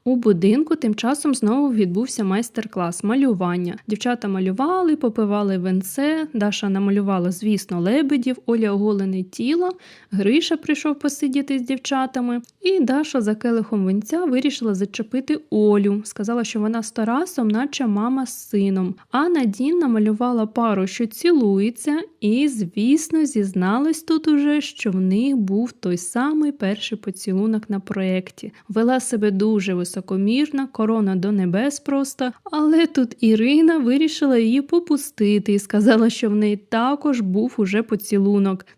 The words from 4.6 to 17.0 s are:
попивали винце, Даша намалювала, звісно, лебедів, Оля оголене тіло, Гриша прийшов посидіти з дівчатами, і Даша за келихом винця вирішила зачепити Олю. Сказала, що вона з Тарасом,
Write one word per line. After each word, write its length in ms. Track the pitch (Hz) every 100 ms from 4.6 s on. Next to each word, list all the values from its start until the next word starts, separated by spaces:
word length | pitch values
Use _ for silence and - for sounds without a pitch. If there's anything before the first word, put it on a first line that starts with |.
| 285 370 349 302
попивали 600 | 240 220 208 208 202 190
винце, 680 | 185 185 190 - 285 320 311
Даша 340 | 240 208 - 202
намалювала, 600 | 190 202 202 196 190 175
звісно, 500 | 180 214 202 - 180
лебедів, 560 | 175 269 277 285 247 254 -
Оля 260 | 233 214
оголене 500 | 202 208 202 190 190
тіло, 480 | 185 - 233 330 359 359 - - -
Гриша 460 | 196 202 285 330 320
прийшов 420 | - 294 302 285
посидіти 600 | 294 285 285 269 277 269
з 40 |
дівчатами, 800 | 247 262 - 269 262 254 240 240 240 _
і 180 | 370 381
Даша 400 | 240 269 311 269
за 140 | 214
келихом 500 | 214 240 226 220 208
винця 420 | 185 196 214 330 359 254
вирішила 320 | 277 277 226
зачепити 680 | 185 202 - 220 262 269 302 -
Олю. 500 | 214 214 208 202 202
Сказала, 400 | 208 - 208 240
що 160 | 220 220
вона 220 | 214 233
з 80 | 220
Тарасом, 580 | -